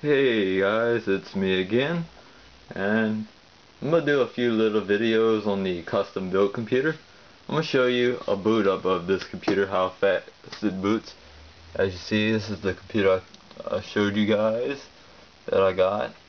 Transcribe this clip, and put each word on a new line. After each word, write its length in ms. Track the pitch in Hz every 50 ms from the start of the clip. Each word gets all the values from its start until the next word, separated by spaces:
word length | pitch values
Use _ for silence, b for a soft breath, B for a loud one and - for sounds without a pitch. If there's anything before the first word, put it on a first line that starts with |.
Hey 560 | - 147 147 135 139 127 117 107 101 95 92 92
guys, 460 | 98 98 107 110 117 117 117 117 113 104
it's 280 | 98 98 - - -
me 240 | 98 95 95 95 92
again, 460 | 92 92 107 120 135 151 170 170 165 165 B B B B B B B B B - - -
and 560 | - - 95 101 107 110 113 110 107 107 107 - - - _ - _ - - - - -
I'm 80 | - 135
gonna 160 | 160 170 147
do 160 | 143 147 139
a 40 | 123
few 240 | 113 - - 120 120
little 300 | 117 110 110 110 104 107
videos 680 | 98 95 101 101 117 113 113 110 113 113 110 107 101
on 160 | 104 98 98
the 200 | 95 95 90 85
custom 480 | 82 - - 101 98 - - 95 95 92
built 240 | 90 95 101 101 -
computer. 380 | - 113 104 127 127 135 156 156 156 B B B B B B B B B
I'm 100 | - -
gonna 60 | 151
show 240 | 160 - - 135 127
you 300 | 123 123 123 123 123 123 - -
a 80 | - 101
boot 320 | 98 92 107 110 113 101
up 200 | 98 95 95 -
of 200 | 92 92 90 85
this 180 | 90 95 90 -
computer, 420 | - - 90 - - 101 95 98
how 240 | 95 98 95 92 92 - -
fast 240 | - 98 92 - - - - _ - 80 - -
it 180 | - 104 92 95
boots. 320 | 92 98 110 113 - - - B B B B B B B B B B - -
As 180 | - 95 98
you 60 | 90 85
see, 340 | - - 110 107 107 107
this 160 | 110 110 104 104
is 140 | 104 90
the 100 | 101 98
computer 480 | 90 - - - - 110 98 95 92 92 - - - - - - - - - -
I, 80 | -
I 40 | 98
showed 340 | 101 - - 107 104 104 101
you 80 | 107 107
guys 580 | 101 107 101 107 113 110 117 123 135 139 143 - - B B B B B B B B B - -
that 160 | - - -
I 140 | 98 95 92
got. 400 | 92 92 95 101 107 123 117 110 - -